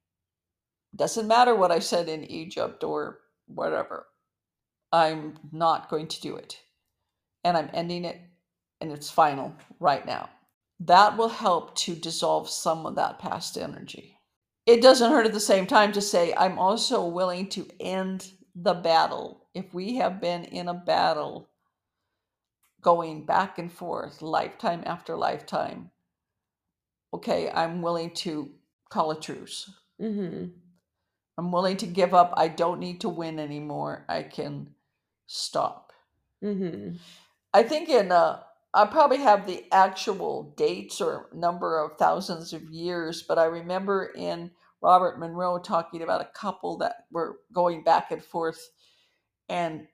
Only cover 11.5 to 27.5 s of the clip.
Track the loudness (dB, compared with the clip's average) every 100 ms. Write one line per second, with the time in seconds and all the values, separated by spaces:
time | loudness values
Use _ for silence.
11.5 | 0 -2 -8 -6 -6 -8 -4 0 0 -2
12.5 | -6 -4 -4 -4 -4 -4 -4 -8 -8 -8
13.5 | -10 -10 -12 -16 -18 -20 _ _ _ _
14.5 | _ 6 10 10 10 8 6 4 2 2
15.5 | 2 4 4 4 2 0 2 2 2 2
16.5 | 2 0 2 0 0 -2 -2 -2 -2 -6
17.5 | -8 -10 -10 -6 -4 -4 -6 -10 -20 _
18.5 | -4 0 0 2 4 4 -2 -10 -14 _
19.5 | -14 -10 -8 -6 -2 -2 -2 -4 -4 -8
20.5 | -10 -8 -8 -2 2 2 0 -4 -10 -16
21.5 | _ _ _ _ _ _ _ _ _ _
22.5 | _ _ _ 2 2 2 -10 -2 0 0
23.5 | -6 -12 -12 -8 -8 -8 -12 -4 -4 -4
24.5 | -6 -4 -4 -6 -10 -8 -4 -4 -4 -6
25.5 | -6 -6 -8 -18 _ _ _ _ _ _
26.5 | _ _ _ _ _ _ -10 -2 -2 -2